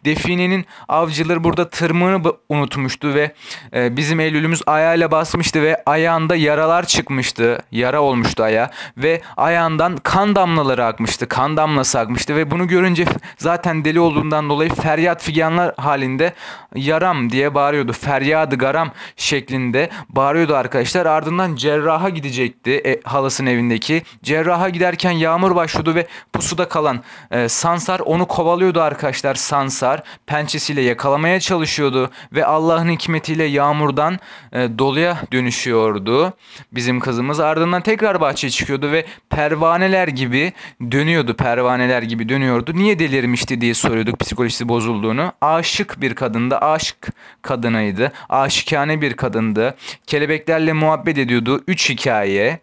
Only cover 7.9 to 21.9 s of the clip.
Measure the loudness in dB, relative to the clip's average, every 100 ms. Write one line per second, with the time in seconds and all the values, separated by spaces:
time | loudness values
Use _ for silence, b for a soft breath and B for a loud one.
7.9 | 2 2 2 0 0 2 2 0 B B
8.9 | -2 0 0 B -2 2 2 2 2 0
9.9 | 0 -2 2 2 4 4 2 2 2 0
10.9 | 0 -4 -4 -4 -2 0 0 2 2 0
11.9 | 0 -2 -4 -2 -2 0 -2 2 2 2
12.9 | 2 0 -2 B B -2 0 0 -2 0
13.9 | 4 4 2 0 0 0 0 0 0 0
14.9 | 2 2 0 -2 0 2 2 0 -2 -2
15.9 | 0 -2 0 0 B B B B -6 0
16.9 | 2 2 0 0 0 0 2 2 2 -2
17.9 | -4 -2 0 2 2 2 0 0 0 -2
18.9 | B B -8 -2 -2 -2 -4 0 0 -2
19.9 | B B 0 2 2 2 2 2 0 0
20.9 | 0 2 2 0 -2 -2 0 0 0 2